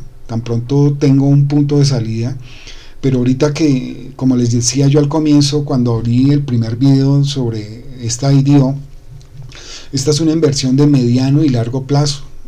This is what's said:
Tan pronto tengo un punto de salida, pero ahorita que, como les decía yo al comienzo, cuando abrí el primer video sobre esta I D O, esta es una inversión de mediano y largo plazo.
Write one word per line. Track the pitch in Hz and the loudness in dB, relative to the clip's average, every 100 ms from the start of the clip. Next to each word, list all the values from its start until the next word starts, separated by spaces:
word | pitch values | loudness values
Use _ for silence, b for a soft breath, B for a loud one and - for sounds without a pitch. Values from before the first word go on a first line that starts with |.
| - - - | -12 -14 -8
Tan | 117 | -6
pronto | 120 117 120 143 143 143 | -4 -4 -2 2 2 2
tengo | 143 139 139 | 2 4 4
un | 143 143 | 4 4
punto | 147 143 147 | 2 2 2
de | 139 | 2
salida, | 120 110 113 120 - B B B B B B | 0 -4 -4 -4 -6 B B B B B B
pero | 135 127 | -2 0
ahorita | 123 123 147 | 0 2 0
que, | 147 156 131 123 127 - - | 2 0 0 -2 -12 -14 -4
como | 131 123 | 0 2
les | 120 | 2
decía | 117 117 135 139 | 0 0 0 2
yo | 147 | 2
al | 143 | 2
comienzo, | 160 151 147 139 147 143 | 0 2 4 2 0 -2
cuando | 135 120 | 0 0
abrí | 113 113 120 135 | 0 0 2 4
el | 147 | 2
primer | 143 120 110 113 | 0 -2 -2 0
video | 139 135 135 143 | 2 4 4 2
sobre | 139 143 120 110 104 113 - 127 | 0 -2 -4 -4 -8 -14 -16 -10
esta | 117 - 139 | -8 -2 2
I | 139 | 2
D | 139 143 | 4 4
O, | 131 139 - - - - - - - B B B B | 2 -2 -10 -18 -20 -20 -20 -18 -18 B B B B
esta | 139 - | -4 -2
es | 147 | 0
una | 160 | 0
inversión | 165 151 - 135 131 | 2 0 0 0 2
de | 147 | 4
mediano | 139 120 123 131 143 | 4 2 2 2 2
y | 160 | 2
largo | 120 120 131 131 | 0 -2 -4 -2
plazo. | 143 147 - - - | 0 0 -4 -12 -14